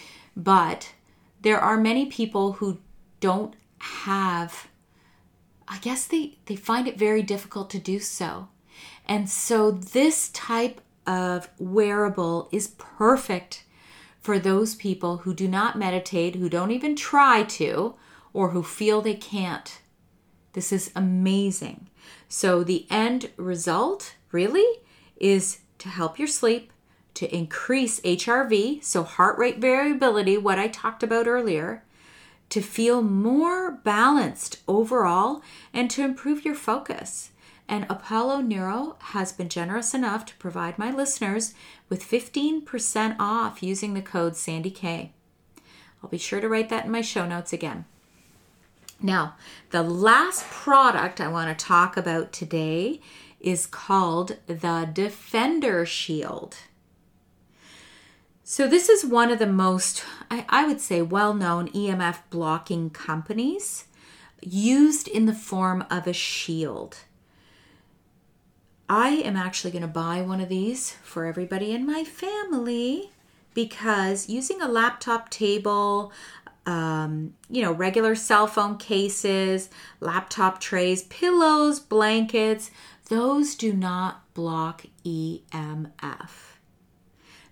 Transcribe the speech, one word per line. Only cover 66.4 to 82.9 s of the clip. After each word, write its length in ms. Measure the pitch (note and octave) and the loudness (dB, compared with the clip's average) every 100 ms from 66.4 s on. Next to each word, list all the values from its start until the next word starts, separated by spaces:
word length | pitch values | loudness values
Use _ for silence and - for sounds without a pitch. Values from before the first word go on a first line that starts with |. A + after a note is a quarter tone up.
| - D#3+ D3 - - - - _ _ _ _ _ _ _ _ _ _ _ _ _ _ _ _ _ - | -4 -4 -4 -6 -12 -18 -20 _ _ _ _ _ _ _ _ _ _ _ _ _ _ _ _ _ 0
I 200 | G#3 B3+ | 2 4
am 280 | D4+ G#3+ F#3+ | 2 0 -2
actually 320 | F#3 - F3+ | -4 -6 -6
gonna 180 | F3 D#3+ | -6 -6
buy 360 | E3 E3 F3 | -4 -4 -4
one 180 | F#3 F#3+ | -4 -4
of 80 | F#3 | -2
these 440 | F#3 G#3+ C4 - - | -2 -2 -4 -8 -12
for 220 | - E3+ E3 | -12 -8 -6
everybody 480 | E3+ F3+ F#3+ G#3+ | -6 -6 -6 -4
in 120 | A#3+ C#4 | -4 -4
my 180 | D#4 | -4
family 1080 | D#4 - F#4 G#4 G4 C4 A#3+ A#3 B3 E4+ G4+ _ _ _ _ | -6 -8 -8 -6 -4 -4 -2 -2 -2 -4 -8 _ _ _ _
because 760 | A#3 A3+ - A3 G3+ F#3+ G3 - | -6 -4 -4 -2 0 0 -2 -4
using 360 | B3 C4 F#4+ | -6 -4 -4
a 40 | C#4 | -2
laptop 640 | A3+ A#3+ A#3 A#3+ A#3 - | 2 0 0 -4 -4 -4
table, 800 | - G#3 G#3 G3+ G3+ G3+ G3+ G#3 - - - - - F3 | -2 0 0 0 0 2 0 -4 -12 -20 -20 -20 -12 -6
um, 680 | E3+ D#3+ D#3 D#3 D#3 D#3+ - - | -2 -2 -2 -2 -6 -8 -12 -8
you 100 | B3 | -2
know, 100 | F#3 | 0
regular 440 | E3 F#3 A3 A3 A3 | 0 0 2 2 0
cell 320 | - G#3 G#3+ | 4 4 4
phone 320 | G#3+ G#3 G#3 | 2 0 -2
cases, 920 | - G3 G3 G3+ G3+ F#3+ F#3+ F#3+ - - - - | -2 0 0 -2 0 2 2 0 -4 -18 -20 -8
laptop 600 | E3 F3+ F#3 G#3+ F#3+ F#3+ | -4 -4 -4 0 0 0
trays, 440 | - F#3 F3+ F#3 | -4 0 0 0
pillows, 760 | - - F4+ F4 D#4 D4+ D4 D4 | -4 -2 2 6 6 6 4 0
blankets, 920 | - A3 G#3+ A3+ A3 A3+ A3 G#3+ - - - | 0 2 4 2 2 2 0 0 -6 -18 -20